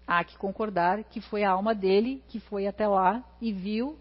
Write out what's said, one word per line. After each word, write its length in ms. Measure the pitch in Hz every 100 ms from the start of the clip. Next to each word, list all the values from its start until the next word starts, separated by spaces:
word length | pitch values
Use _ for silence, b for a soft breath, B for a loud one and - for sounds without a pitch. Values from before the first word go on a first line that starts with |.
| -
Há 160 | 175 170
que 120 | -
concordar 680 | 196 190 214 196 180 208 214
que 160 | 220
foi 240 | - 208 202
a 60 |
alma 220 | 190 208
dele 480 | 220 190 196 233 269 -
que 100 | 220
foi 260 | - 202 196
até 180 | 196 214
lá 380 | 190 185 226 - -
e 140 | 226
viu 440 | 196 190 214 262 311